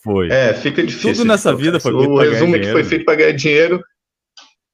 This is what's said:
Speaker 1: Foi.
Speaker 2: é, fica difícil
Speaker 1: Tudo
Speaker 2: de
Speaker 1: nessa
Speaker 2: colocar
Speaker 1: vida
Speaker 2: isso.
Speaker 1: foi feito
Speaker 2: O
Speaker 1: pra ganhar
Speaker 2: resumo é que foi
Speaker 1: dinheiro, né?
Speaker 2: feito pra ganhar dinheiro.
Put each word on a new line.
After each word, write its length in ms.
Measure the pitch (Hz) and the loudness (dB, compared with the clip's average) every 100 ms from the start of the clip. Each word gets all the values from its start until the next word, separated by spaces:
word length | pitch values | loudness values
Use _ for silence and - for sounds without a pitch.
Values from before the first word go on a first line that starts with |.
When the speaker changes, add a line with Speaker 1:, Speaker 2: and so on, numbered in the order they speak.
Speaker 1:
Foi. 260 | 110 98 87 | -4 -2 0
Speaker 2:
é, 240 | 131 123 | 0 0
fica 280 | - 147 139 | -2 -4 -2
difícil 280 | 165 - 214 | -4 -2 -4
Speaker 1:
Tudo 100 | - | 0
Speaker 2:
de 60 | 233 | 0
Speaker 1:
nessa 220 | 208 175 | 0 0
Speaker 2:
colocar 140 | 131 | 0
Speaker 1:
vida 140 | 151 175 | 0 -2
Speaker 2:
isso. 120 | 131 | 0
Speaker 1:
foi 20 | 127 | 0
feito 140 | 143 | 2
Speaker 2:
O 20 | |
Speaker 1:
pra 100 | 139 - | 2 2
ganhar 80 | |
Speaker 2:
resumo 220 | 113 170 170 | 2 0 0
é 20 | |
que 60 | - | 0
foi 40 | |
Speaker 1:
dinheiro, 120 | 120 | -2
né? 60 | 139 | -2
Speaker 2:
feito 140 | 156 | -2
pra 100 | 160 151 | 0 2
ganhar 160 | 156 | 2
dinheiro. 520 | 147 151 147 170 180 - _ _ _ _ _ - _ _ | 0 0 2 2 0 -6 _ _ _ _ _ -20 _ _